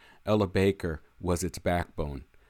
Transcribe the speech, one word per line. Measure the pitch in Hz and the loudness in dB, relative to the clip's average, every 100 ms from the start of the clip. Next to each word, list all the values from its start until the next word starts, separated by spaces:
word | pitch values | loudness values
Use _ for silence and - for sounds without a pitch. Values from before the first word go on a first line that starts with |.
| - - - | -20 -10 0
Ella | 107 98 | 0 2
Baker | 98 98 95 85 78 - _ | 4 2 2 -4 -6 -12 _
was | 87 87 | -2 0
its | 90 - | -2 -4
backbone. | - 87 - - 73 69 - - _ | 0 0 -2 -6 -6 -6 -14 -20 _